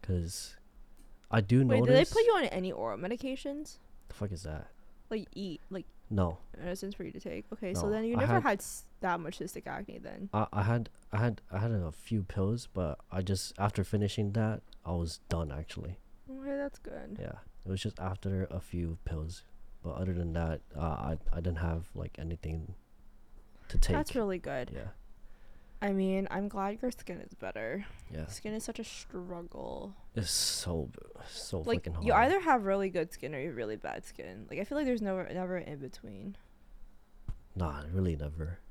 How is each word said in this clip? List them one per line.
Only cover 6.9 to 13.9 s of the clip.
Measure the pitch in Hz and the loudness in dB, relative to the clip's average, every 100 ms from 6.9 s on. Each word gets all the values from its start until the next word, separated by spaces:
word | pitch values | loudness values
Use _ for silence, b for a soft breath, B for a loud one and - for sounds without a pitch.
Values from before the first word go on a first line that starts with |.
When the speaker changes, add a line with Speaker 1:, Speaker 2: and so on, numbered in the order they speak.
Speaker 2:
for | 202 | -6
you | 190 | -8
to | - | -8
take? | 180 165 208 | -8 -8 -8
Okay, | 220 190 | -6 -2
so | 190 208 | 0 2
Speaker 1:
No, | |
Speaker 2:
then | 214 | 2
you | 226 233 | 2 2
Speaker 1:
I | |
Speaker 2:
never | 247 | 4
Speaker 1:
had | 233 | 6
Speaker 2:
had | 294 202 | 4 2
s-, | - - - - | -2 -10 -14 -4
that | 190 170 | 0 0
much | 160 - | -2 -6
cystic | 180 - - | -6 -6 -6
acne | - 202 - | -6 -6 -10
then. | - - 98 | -12 -10 -2
Speaker 1:
I, | 104 110 | 0 2
I | 104 | 2
had, | 98 117 110 - - | 4 4 2 -10 -4
I | 104 | 2
had, | 120 107 - | 2 0 -4
I | 92 | 0
had | 113 | 2
a | 110 85 | 2 0
few | 73 - 110 | -4 -2 -2
pills, | 92 - 98 120 - | 0 2 2 2 -2
but | - 87 69 - | -2 0 -2 -4
I | 90 | -2
just, | 92 98 - - | 2 0 0 0
after | 104 107 | 2 2
finishing | 95 | 2